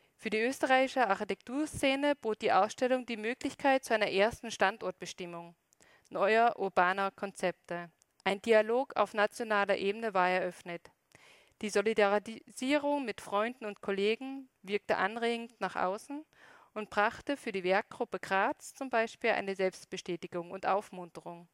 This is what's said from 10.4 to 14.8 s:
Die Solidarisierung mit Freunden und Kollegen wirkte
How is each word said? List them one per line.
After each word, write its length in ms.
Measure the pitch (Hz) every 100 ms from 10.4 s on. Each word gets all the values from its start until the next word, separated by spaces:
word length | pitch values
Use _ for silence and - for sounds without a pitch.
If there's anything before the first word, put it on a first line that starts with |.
| 180 - 180 170 - _ _ - - - _ -
Die 80 | 214
Solidarisierung 1300 | 202 214 220 202 208 196 226 - - 254 294 285 294
mit 160 | 240 -
Freunden 460 | - 202 226 247 214
und 140 | 202
Kollegen 680 | - 196 208 226 262 269 262 _
wirkte 340 | 185 202